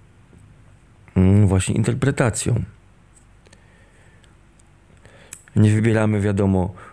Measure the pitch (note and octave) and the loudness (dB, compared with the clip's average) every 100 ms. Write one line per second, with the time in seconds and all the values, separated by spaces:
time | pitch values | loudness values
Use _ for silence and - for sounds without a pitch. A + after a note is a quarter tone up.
0 | _ _ _ - - - - _ _ _ | _ _ _ -20 -20 -20 -20 _ _ _
1 | - F#2+ F#2+ G2+ F#2+ F#2 - G#2 A2+ A#2+ | -6 0 2 4 4 0 -2 -2 -2 -2
2 | C3 C3+ B2 - - A#2 - - _ _ | -2 -2 -2 -2 -4 -4 -6 -14 _ _
3 | _ _ _ _ _ - _ _ _ _ | _ _ _ _ _ -20 _ _ _ _
4 | _ _ _ _ _ _ _ _ _ _ | _ _ _ _ _ _ _ _ _ _
5 | - - - - - A2 G#2+ G#2+ A2+ A2 | -20 -20 -18 -18 -4 2 2 2 0 0
6 | G#2+ G#2+ G#2 G2+ G2 F#2 F2+ - - | 0 -2 -2 0 0 0 -4 -8 -20